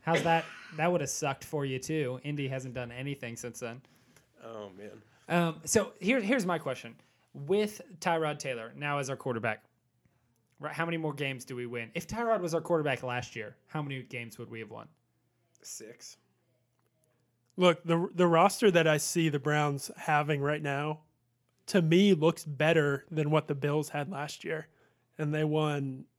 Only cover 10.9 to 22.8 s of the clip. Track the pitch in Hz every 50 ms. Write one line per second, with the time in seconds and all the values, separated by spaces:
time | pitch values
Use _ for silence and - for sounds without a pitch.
10.9 | 170 165 160 151 139 143 147 135 135 123 - - 135 123 123 120 120 120 113 113
11.9 | - 170 - - 208 226 240 226 226 202 180 165 160 165 160 - 175 160 151 147
12.9 | 131 120 - 127 120 123 120 - - 117 107 104 - _ _ _ - 160 147 143
13.9 | 135 131 120 - - 123 117 117 - - 120 110 113 113 110 104 110 110 110 -
14.9 | _ _ _ _ _ _ _ _ _ _ _ _ _ _ - - - - 113 107
15.9 | 120 - - - - - _ _ _ _ _ _ _ _ _ _ _ _ _ _
16.9 | _ _ _ _ _ _ _ _ _ _ _ _ _ - 180 180 165 170 - 165
17.9 | 165 165 175 - - 170 180 175 165 160 180 202 - - 247 208 170 170 160 160
18.9 | 151 151 - - - 175 165 160 143 147 127 151 151 151 147 147 143 135 - -
19.9 | - - - - 151 147 147 147 156 143 139 143 151 151 151 143 139 139 147 156
20.9 | 156 156 - _ _ _ _ _ _ _ _ _ _ _ _ - - 175 165 156
21.9 | 165 180 202 202 190 151 151 165 165 - - 151 143 127 151 160 165 160